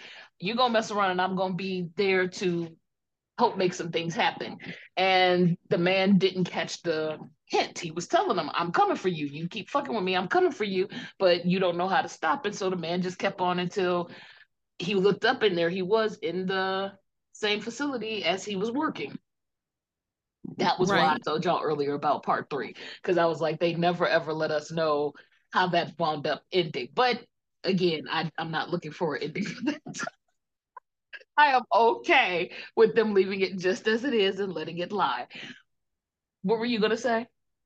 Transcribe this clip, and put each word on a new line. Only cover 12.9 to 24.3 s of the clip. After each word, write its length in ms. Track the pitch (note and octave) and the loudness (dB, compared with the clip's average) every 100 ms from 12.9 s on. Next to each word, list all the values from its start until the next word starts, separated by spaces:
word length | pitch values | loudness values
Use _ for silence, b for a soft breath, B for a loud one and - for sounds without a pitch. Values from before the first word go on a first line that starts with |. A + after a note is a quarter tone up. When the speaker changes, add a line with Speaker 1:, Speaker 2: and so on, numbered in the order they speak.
| F3+ | -2
Speaker 1:
just 160 | F#3 F3+ | -4 -2
kept 220 | G3+ F#3+ | -4 0
on 180 | F3+ F3 | 0 0
until 500 | F3 G3+ F3+ F3+ E3+ B B B B _ _ - | -2 -2 0 0 -4 B B B B _ _ -10
he 160 | F3 | -2
looked 300 | G3+ G3 G3 | 2 2 4
up, 180 | A3 B3+ | 0 2
and 140 | G#3+ E3+ | 2 2
there 140 | E3+ | 0
he 100 | F#3+ | 0
was 340 | F3+ A3 A3 F3+ | 0 2 2 -2
in 260 | D3+ F3 F#3 | -6 -4 -2
the 460 | F#3+ F#3+ F#3+ G3 - _ _ _ | -2 -2 -2 -4 -8 _ _ _
same 280 | - G#3 G#3 | -6 -2 -2
facility 640 | A3 A#3 D4 B3+ A3 G#3+ | -4 -4 -4 -4 -6 -4
as 200 | E3 F#3 | -2 -2
he 120 | G#3 G3 | -4 -4
was 140 | A3 | -2
working. 480 | A#3+ D4+ - C#3+ C#3 _ _ _ _ _ _ _ _ _ _ _ _ - - | -2 -4 -4 -10 -12 _ _ _ _ _ _ _ _ _ _ _ _ -16 -2
That 220 | - - | 0 2
was 120 | F#3 | 2
why 140 | F#3+ | 4
I 80 | E3+ | 4
Speaker 2:
Right. 100 | - | 2
Speaker 1:
told 200 | - D#3 | -2 -2
y'all 180 | F3 D#3 | 0 0
earlier 300 | C#3 D3+ C#3+ | 0 -2 -2
about 280 | C#3+ D3+ A#2 | -2 0 0
part 260 | G3 C3+ B2+ | 0 -4 -2
three, 260 | C#3+ G#2+ B B B | -6 -8 B B B
'cause 160 | - E3+ | 0 2
I 80 | E3+ | 2
was 140 | D#3 | 2
like, 200 | D#3+ D#3+ | -2 0
they 140 | E3+ | 0
never, 320 | D#3+ E3+ E3+ E3+ | 2 0 2 2
ever 240 | D#3+ D3+ | 2 0